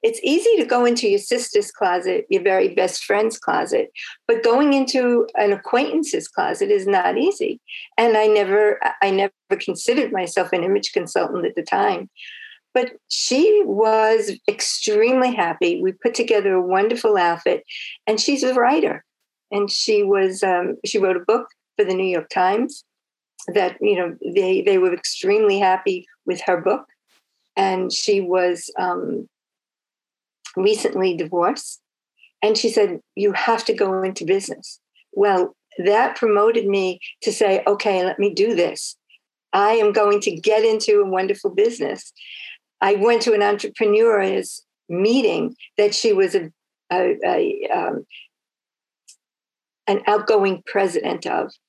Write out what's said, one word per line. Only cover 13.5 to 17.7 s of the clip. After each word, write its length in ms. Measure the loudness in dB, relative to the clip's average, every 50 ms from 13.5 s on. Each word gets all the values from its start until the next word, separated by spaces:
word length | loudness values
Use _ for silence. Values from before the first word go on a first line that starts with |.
| 6 4 4
was 680 | 2 2 2 2 2 4 4 4 4 2 2 0 -2 -6 -4 _ -4
extremely 840 | -2 -2 -4 -6 -4 -4 -2 0 2 4 4 4 4 2 2 0 0
happy. 480 | 0 -2 -2 -2 -2 0 0 0 0
We 120 | -2 -4 -4
put 200 | _ -4 -4 -2
together 400 | -2 0 2 2 2 2 2 2
a 80 | 2
wonderful 560 | 2 2 2 2 2 2 -2 0 0 2 2 4
outfit, 460 | 2 2 0 0 0 -2 -2 -2 -4 _